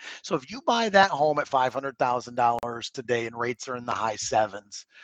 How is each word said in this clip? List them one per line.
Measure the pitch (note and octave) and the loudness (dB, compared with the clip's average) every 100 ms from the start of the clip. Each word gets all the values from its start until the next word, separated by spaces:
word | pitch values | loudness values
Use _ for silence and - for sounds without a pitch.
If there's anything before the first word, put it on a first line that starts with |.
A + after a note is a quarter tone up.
| - - | -16 -16
So | - D#3+ | -4 -4
if | C3+ | -4
you | A#3 - | -6 0
buy | A#3 A3+ | 0 4
that | G3 G3 | 6 6
home | D3 D3+ D3 | 4 2 2
at | C3+ | 0
five | C3+ B2+ | 2 2
hundred | B2+ C#3 B2 | 0 -6 -2
thousand | C3 B2 A#2 A#2+ | 0 0 -2 0
dollars | A#2+ A#2 A#2 A#2 - | 2 2 -2 -8 -10
today | - A#2 A#2 A#2 | -10 -2 -2 -2
and | A#2 | -4
rates | A#2+ B2 - | -4 -4 -8
are | B2 | -8
in | A#2+ | -4
the | |
high | G2+ A2 G#2+ | -2 -2 -4
sevens, | - A2+ G#2+ G2+ - - - - | 0 0 0 -2 -14 -18 -20 -20